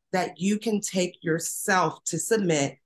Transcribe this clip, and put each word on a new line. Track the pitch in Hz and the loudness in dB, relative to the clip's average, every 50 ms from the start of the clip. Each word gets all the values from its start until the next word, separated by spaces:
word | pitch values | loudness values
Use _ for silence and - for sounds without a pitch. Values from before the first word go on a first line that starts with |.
| _ - | _ -4
that | 185 185 170 - - - | -2 -2 -2 -2 -4 -2
you | 180 202 208 208 | 0 0 0 0
can | - 226 208 202 | 0 0 -2 0
take | - - 185 190 180 175 - - | -2 -2 0 0 0 -2 -4 -6
yourself | - 165 160 165 - - - - - 208 190 185 165 160 - - - | -2 -2 -2 0 -2 -6 -6 -4 0 2 4 4 4 2 -2 -4 -6
to | - 170 151 | -6 -4 -4
submit | - - 226 214 196 170 156 143 139 139 - _ _ | 0 0 0 2 2 2 2 2 2 0 -4 _ _